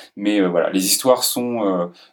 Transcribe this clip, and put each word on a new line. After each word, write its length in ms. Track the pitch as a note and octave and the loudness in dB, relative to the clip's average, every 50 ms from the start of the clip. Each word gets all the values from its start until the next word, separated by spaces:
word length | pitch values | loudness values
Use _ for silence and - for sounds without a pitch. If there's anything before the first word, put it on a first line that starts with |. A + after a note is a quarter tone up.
| - - - | -20 -20 -12
Mais, 220 | - G2+ G2+ G#2 G#2 | -6 -2 0 2 2
euh, 100 | F#2+ F2+ | 2 2
voilà, 200 | F2 E2+ D#2+ - | 2 0 0 0
les 160 | - F#2+ F#2 | 0 0 0
histoires 400 | F#2 - - - C3 B2+ B2 - | 0 0 0 4 4 2 4 2
sont, 400 | - - B2+ B2 B2 A#2+ A#2 G#2+ | -2 -4 -4 -4 -4 -4 -2 -2
euh, 220 | G2 F#2 F2+ F2 F2 - - - _ | -2 -2 -2 -2 -4 -8 -16 -20 _